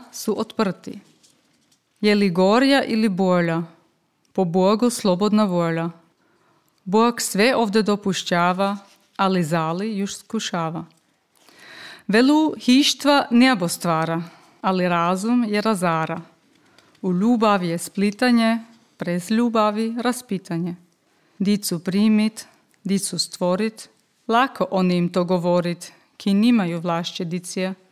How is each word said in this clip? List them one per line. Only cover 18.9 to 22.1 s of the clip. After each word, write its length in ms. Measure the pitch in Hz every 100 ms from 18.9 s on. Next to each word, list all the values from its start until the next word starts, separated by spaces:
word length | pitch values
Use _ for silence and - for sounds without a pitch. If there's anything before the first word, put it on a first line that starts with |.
| -
prez 340 | 180 175 175
ljubavi 680 | 220 240 220 214 208 226 233
raspitanje. 800 | 240 247 - 185 - 170 175 180 _ _ _ _ _ -
Dicu 400 | 196 202 - 170
primit, 640 | 180 190 220